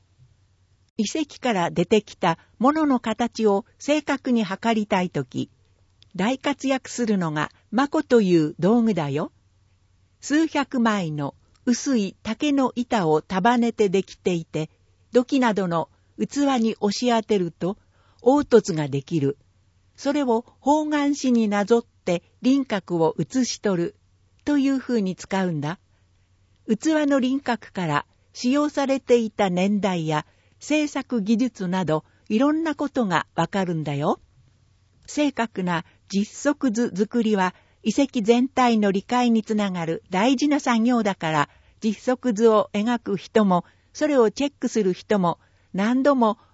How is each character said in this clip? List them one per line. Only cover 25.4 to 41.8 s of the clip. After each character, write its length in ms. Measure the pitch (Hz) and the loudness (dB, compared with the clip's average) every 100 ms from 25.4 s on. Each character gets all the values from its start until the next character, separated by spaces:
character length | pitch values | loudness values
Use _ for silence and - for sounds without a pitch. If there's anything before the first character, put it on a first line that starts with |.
| 185 | -2
う 60 | |
ん 100 | 156 | -2
だ。 160 | 143 175 _ _ _ _ _ _ _ _ - | -6 -8 _ _ _ _ _ _ _ _ -4
器 380 | 208 311 311 294 | -2 0 0 2
の 140 | 277 | 2
輪 200 | 254 269 | 0 -2
郭 320 | 262 226 - | -4 -6 -6
か 140 | - 165 | -6 -2
ら 200 | 143 - _ _ | -2 -4 _ _
使 200 | - 247 | -6 -2
用 160 | 285 294 | 0 0
さ 180 | - 269 | -2 -2
れ 120 | 269 | -2
て 180 | - 240 | 2 2
い 120 | 220 | 2
た 220 | - 196 | -2 -2
年 280 | 180 196 208 | 0 0 0
代 280 | 196 180 156 | -2 -2 -2
や 180 | 151 - _ _ _ | -4 -6 _ _ _
制 280 | - 302 294 | -2 -2 0
作 340 | 285 - 240 | -4 -4 -4
技 160 | 196 220 | 0 0
術 300 | 254 - 185 | 0 -4 -4
な 180 | 185 160 | -2 0
ど、 180 | 156 - _ - | -2 -4 _ -4
い 100 | 214 | 0
ろ 120 | 285 | 2
ん 120 | 311 | 2
な 120 | 320 294 | -2 -4
こ 140 | 285 | -4
と 160 | 269 208 | -2 0
が 220 | 170 - - | 0 -2 -4
わ 120 | 165 | -2
か 160 | 202 | -2
る 120 | 180 160 | -4 -4
ん 80 | |
だ 120 | 151 143 | -4 -4
よ。 240 | 165 302 _ _ _ _ _ _ _ _ - | -2 -4 _ _ _ _ _ _ _ _ -12
正 260 | - 294 | -2 -2
確 320 | 247 233 - | -2 -6 -4
な 220 | 180 170 - _ - | -4 -4 -6 _ -6
実 420 | 196 208 - 285 | -4 -4 -4 -4
測 200 | 294 269 | -2 -2
図 200 | 208 240 175 | -2 -4 -2
作 280 | 214 240 | -2 -2
り 120 | 220 202 | 0 0
は 180 | 185 - _ _ | -2 -4 _ _
遺 80 | 226 | -4
跡 300 | 240 277 247 | 0 0 0
全 280 | 202 240 262 | 2 2 2
体 280 | - 247 226 | 0 2 2
の 140 | 202 | 2
理 120 | 190 | 0
解 280 | - 247 247 | -2 0 2
に 120 | 226 | 0
つ 120 | - 214 | 0 -2
な 160 | 202 | -2
が 140 | 180 160 | -4 -6
る 180 | 165 - | -6 -4
大 260 | 185 240 262 | 0 2 2
事 140 | 294 | 0
な 100 | 285 | 0
作 220 | 269 233 | 0 0
業 220 | 233 240 | 2 2
だ 120 | 208 185 | 0 -2
か 160 | 160 | -2
ら、 180 | 156 - _ _ - | 0 0 _ _ -6